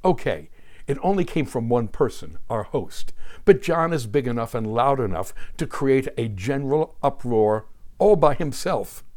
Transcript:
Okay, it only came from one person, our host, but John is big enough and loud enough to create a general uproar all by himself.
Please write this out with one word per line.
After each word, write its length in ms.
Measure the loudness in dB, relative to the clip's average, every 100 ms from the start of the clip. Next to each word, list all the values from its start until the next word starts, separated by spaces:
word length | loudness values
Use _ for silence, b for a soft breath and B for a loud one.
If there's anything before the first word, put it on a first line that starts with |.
Okay, 440 | 2 2 0 -4 -8 b b b -6
it 120 | -2
only 220 | 0 0
came 220 | 0 -2 -2
from 220 | -4 0
one 200 | 0 0
person, 500 | 0 0 0 -8 -6 -4
our 140 | -4
host, 500 | -4 -6 -6 0 0 B B B
but 180 | 4 6
John 300 | 4 0 2
is 140 | 0 0
big 200 | 0 0
enough 280 | -2 -2
and 180 | -4 -2
loud 260 | 2 2 2
enough 360 | 2 0 -2 B B -4
to 100 | -6
create 420 | -2 2 4 2 -4
a 120 | -4
general 680 | -4 -2 -2 0 0 0 -2
uproar 640 | -2 -2 0 4 4 2 -2 -16 -16 2
all 180 | 4 6
by 180 | 6
himself. 680 | 4 -2 -2 -2 -2 -4 -10 -16